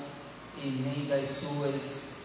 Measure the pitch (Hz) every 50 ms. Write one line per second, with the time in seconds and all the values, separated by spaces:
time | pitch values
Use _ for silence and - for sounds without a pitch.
0 | 143 - - - - - - - - - - - 139 135 127 131 131 139 143 147
1 | 143 143 139 135 135 - - - - 147 147 143 143 135 135 135 - - - -
2 | - - - -